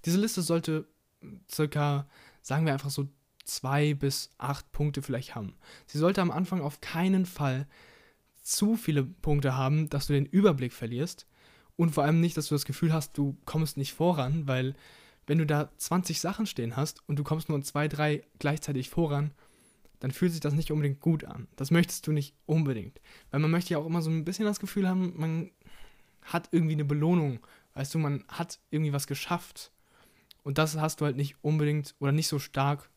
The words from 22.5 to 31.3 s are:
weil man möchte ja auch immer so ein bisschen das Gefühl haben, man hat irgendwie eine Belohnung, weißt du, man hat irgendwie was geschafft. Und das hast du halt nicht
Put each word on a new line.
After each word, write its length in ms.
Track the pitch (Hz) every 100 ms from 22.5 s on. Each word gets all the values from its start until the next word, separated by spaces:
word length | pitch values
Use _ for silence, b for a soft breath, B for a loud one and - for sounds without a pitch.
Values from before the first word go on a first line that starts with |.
| 160 143 117 - - B B B
weil 100 | 139
man 100 | 156
möchte 240 | 165 175
ja 40 | 160
auch 80 | 160
immer 160 | 170
so 80 | 160
ein 140 | 160
bisschen 200 | 160 190
das 160 | 214 208
Gefühl 280 | 202 208 190
haben, 260 | 185 180 170
man 340 | 160 160 180 _ B B B B B B
hat 260 | - 170 170
irgendwie 220 | 165 160
eine 100 | 151
Belohnung, 560 | 147 147 156 180 147 120 B B B
weißt 200 | - 139
du, 40 | 160
man 260 | 151 143 -
hat 320 | - 170 - _
irgendwie 220 | 151 156
was 140 | 139 -
geschafft. 680 | 139 - 175 - - - _ b b b b b b
Und 160 | 143 139
das 180 | 156 156
hast 240 | 156 -
du 60 | 147
halt 100 | 127
nicht 200 | 143